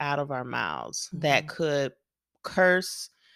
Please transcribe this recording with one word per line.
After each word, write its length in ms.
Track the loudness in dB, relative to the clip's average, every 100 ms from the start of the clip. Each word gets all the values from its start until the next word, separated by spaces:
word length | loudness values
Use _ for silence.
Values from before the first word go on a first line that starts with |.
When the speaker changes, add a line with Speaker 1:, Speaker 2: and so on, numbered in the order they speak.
Speaker 1:
out 180 | -2 -2
of 120 | -2
our 120 | -4
mouths 640 | -4 -4 -2 -4 -6 -8 -8
that 320 | -2 2 4 2
Speaker 2:
Mm-hmm. 100 | -2
Speaker 1:
could 360 | 0 0 -2 -6 _ _ _ _
curse 680 | -4 4 6 4 0 -10 -14 _ _